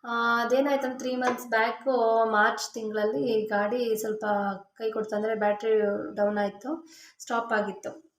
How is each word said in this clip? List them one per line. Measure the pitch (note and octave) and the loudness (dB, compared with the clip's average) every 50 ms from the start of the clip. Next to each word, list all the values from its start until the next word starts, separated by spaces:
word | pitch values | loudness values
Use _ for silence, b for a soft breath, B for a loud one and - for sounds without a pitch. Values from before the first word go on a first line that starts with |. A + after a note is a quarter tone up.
| - | -6
ಆ, | A#3+ A#3 A#3 A#3 A#3 A#3 A#3 A#3 | -4 -2 0 2 2 2 2 2
ಅದೇನಾಯ್ತು | A#3 B3 C4+ C#4 C#4+ C#4 C4 C4 | 2 2 2 4 2 0 0 0
ಅಂದ್ರೆ | B3+ B3+ B3+ | -4 -6 -4
ತ್ರೀ | B3+ B3+ B3+ | -4 -4 -2
ಮಂತ್ಸ್ | B3+ B3+ B3 A#3+ - - | 0 0 0 -2 -2 -4
ಬ್ಯಾಕು | - A3+ A3 A3+ A#3+ A#3 - - C4+ B3+ A#3+ A3+ A3+ A3+ A3+ A3+ | -2 0 2 2 0 -2 -4 -2 0 2 4 4 4 4 4 4
ಮಾರ್ಚ್ | A3 G#3+ G#3 G#3 A3+ - - - - - | 4 4 4 4 4 2 -2 -8 -8 -8
ತಿಂಗಳಲ್ಲಿ | A#3 A3 G#3+ G#3+ G#3+ G#3 G#3+ A3 - C4+ A#3+ A3 G#3+ G#3+ | -8 -6 -4 -2 0 0 0 0 0 0 2 2 0 0
ಗಾಡಿ | - G#3 G3+ G#3 G#3 A#3+ B3 A#3+ A3+ A3 | 0 0 0 0 0 0 0 0 0 0
ಸ್ವಲ್ಪ | G#3+ - A3 G#3+ - A3 G#3 G#3 G3+ G3+ G3 F#3+ F#3+ - _ _ | -2 -2 -4 -4 -2 0 0 0 0 0 -2 -4 -6 -12 _ _
ಕೈ | _ A3+ A3 | _ -6 -4
ಕೊಡ್ತು, | G#3+ A3 G#3+ - A3 | -2 -2 -4 -2 -2
ಅಂದ್ರೆ | G#3 G#3+ A3 A3+ | -2 0 0 0
ಬ್ಯಾಟ್ರಿ | G3+ G#3 G#3 G#3 G#3 - A3+ A3 G#3+ G#3 G3+ G3+ G#3 - - - | 2 2 2 2 2 2 2 4 4 4 2 0 -2 -4 -6 -2
ಡೌನ್ | G#3 G3+ G3+ G#3 | 0 0 2 2
ಆಯ್ತು, | G#3 G3+ G3+ G3+ - - C4 D#4+ E4 B B B B B B B B | 0 0 -2 -2 -6 -8 -8 -8 -8 B B B B B B B B
ಸ್ಟಾಪ್ | - - A#3+ A3+ A3+ - A3+ | -6 -2 -2 -2 0 0 0
ಆಗಿತ್ತು. | G#3 G3 G3 F#3 F3+ - - - - _ _ _ | 0 0 -2 -6 -8 -10 -12 -12 -12 _ _ _